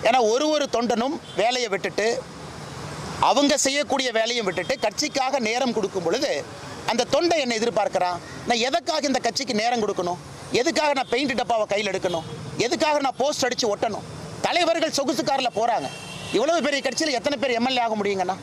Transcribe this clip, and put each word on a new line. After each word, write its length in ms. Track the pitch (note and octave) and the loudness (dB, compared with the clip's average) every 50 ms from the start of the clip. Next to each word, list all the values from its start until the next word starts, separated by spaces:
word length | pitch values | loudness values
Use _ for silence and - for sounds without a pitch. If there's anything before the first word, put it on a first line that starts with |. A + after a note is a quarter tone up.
| - G#3+ | 4 4
ஏன்னா 120 | A#3 C4 A#3+ G#3+ A3+ | 4 4 4 4 4
ஒரு 120 | B3+ D4+ D#4 D#4 | 2 2 2 2
ஒரு 100 | D4 C#4+ - - | 2 0 0 0
தொண்டனும் 400 | A3+ A#3+ A#3+ B3 G#3+ A#3 C4+ E4 C#4+ - - - - | -2 0 0 0 0 0 -2 -2 -6 -8 -10 -2 0
வேலையை 280 | G3 A#3 B3 B3+ B3 A3 F#3+ | 0 2 2 0 -2 -2 -2
விட்டுட்டு, 340 | F#3+ E3 G3 - - G3+ A3+ - - - - - - - - - - - - - - - - - - - - - - - D3+ | -2 -2 -4 -2 0 0 0 0 -2 -6 -10 -14 -14 -14 -14 -12 -12 -12 -12 -12 -12 -12 -10 -10 -10 -10 -10 -4 0 2 4
அவங்க 240 | G3 B3 C#4+ C#4+ D4+ C4+ - | 4 6 6 4 4 4 2
செய்யக்கூடிய 440 | C4+ F3+ F#3+ G3 F#3+ C4 C4+ C4 B3+ A3 A3+ | 2 2 0 0 0 0 0 0 0 2 2
வேலையும் 280 | A3 A3+ A#3+ B3 A3 F#3 | 2 2 0 0 0 0
விட்டுட்டு 280 | F3 F#3 F3 D#3 C4 - - | -2 -2 -2 -2 -2 0 0
கட்சிக்காக 540 | G#3+ - - D4+ D4+ - C#4 B3+ C4 C4 C#4 A#3 G#3+ | -2 0 0 -4 -2 0 0 0 2 0 0 0 0
நேரம் 260 | A3+ B3 C4+ B3+ A3 A3+ | 0 2 0 0 0 0
கொடுக்கும் 280 | G3+ F#3 - G3 E3+ E3 | -2 -2 -2 -2 0 0
பொழுது 240 | E3 - - B3 E3+ C#3+ - - - - - - - - - - | 0 0 0 0 -2 -2 -4 -8 -12 -14 -14 -14 -12 -8 -4 -2
அந்த 160 | A3 A#3+ B3 - - | 0 0 2 2 2
தொண்டை 240 | C#4 F4 E4+ E4+ D#4+ C4+ | 2 4 4 2 2 2
என்ன 120 | B3 A#3 A3 | 0 0 0
எதிர்பார்க்கிறான்? 600 | A3 A#3+ G3 A3 G3+ F#3+ - F#3+ F3+ F3+ F3+ - - - - - - - | 0 0 2 2 0 2 0 0 0 0 -2 -4 -8 -12 -14 -12 -2 -2
நான் 160 | A#3+ A#3 A3 C4 | 0 2 2 2
எதற்காக 400 | C#4 E4+ - - D#4+ D#4 C#4 D4 | 0 0 0 0 -2 0 0 2
இந்த 100 | C4 B3+ - A#3 | 0 2 0 0
கட்சிக்கு 280 | - - C4+ G#3+ B3+ G#3 | -2 -2 -4 -2 0 0
நேரம் 220 | G#3+ A#3+ B3 A#3+ G#3 | 2 2 2 2 0
கொடுக்கணும்? 360 | G3+ G3 - F3+ F3 F3 - - - - - - - - G3+ | 0 0 -2 -2 -2 -4 -6 -8 -16 -16 -14 -12 -2 0 2
எதுக்காக 320 | C4 E4 B3+ - D4+ D4+ C#4+ C4+ | 2 2 2 2 2 2 2 0
நான் 120 | B3 - - | 0 0 0
பெயிண்ட் 220 | A#3+ D4 C4 C4 G#3+ | 0 0 0 0 -2
டப்பாவை 260 | B3 F3 A#3 A3+ G#3+ - G3+ | 0 0 2 0 2 0 0
கையில் 180 | G3+ G#3+ G3+ | 0 0 0
எடுக்கணும்? 340 | F#3+ F#3+ - F#3+ F3 E3 D#3 - - - - - - - - | -2 0 -2 0 -2 -2 -4 -6 -10 -10 -10 -10 -4 -2 0
எதுக்காக 380 | A#3+ F4+ A#3+ D#4+ D4+ D4+ D4 C#4 C4 | 0 2 2 2 2 2 2 2 0
நான் 120 | B3 - | 0 0
போஸ்ட் 240 | A#3+ C#4+ D4 - - B3 | 0 0 2 0 0 -2
அடிச்சு 200 | B3 - B3 A3+ G3+ | 0 0 0 0 0
ஒட்டணும்? 340 | - - A3+ G3+ F#3 - - - - - - - - - G3 | 0 0 -2 -2 -4 -8 -10 -14 -14 -12 -12 -12 -4 -2 0
தலைவர்கள் 500 | B3 E4+ F4 D#4+ E4 E4 D#4+ D#4 - - | 2 2 4 4 4 2 2 0 0 0
சொகுசு 260 | C4+ B3+ D#4 D#4+ D#4+ D#4+ | 0 0 0 0 0 0
கார்ல 220 | C#4 C4 C4 A#3+ - G3 | 0 2 0 0 0 0
போறாங்க. 300 | A3 A#3 A3+ F#3 C#3+ B2+ - - - - - - - - - F#3 | 2 2 2 0 0 -4 -8 -10 -12 -12 -12 -12 -10 -2 0 2
இவ்வளவு 280 | A#3 D4+ E4 E4+ A#3 C#4+ | 4 4 4 2 2 2
பெரிய 140 | C#4+ C4+ G#3+ C4 | 0 0 0 -2
கட்சியில 280 | A#3+ - D#4+ D#4 C4+ A#3 | -2 0 0 0 0 0
எத்தனை 180 | - D4 C#4+ B3 | 0 0 -2 0
பேர் 140 | C4 C4 A#3+ A3+ | 0 0 2 2
எம் 100 | A#3 B3+ | 2 2
எல் 100 | C4 B3 | 2 2
ஏ 40 | A#3 | 2
ஆக 100 | A3+ A3 G#3 | 2 0 0
முடியுங்கண்ணா? 360 | G3+ G3+ G3+ F#3+ F3+ F3+ F#3+ F#3+ | 0 0 2 0 0 -2 -2 -4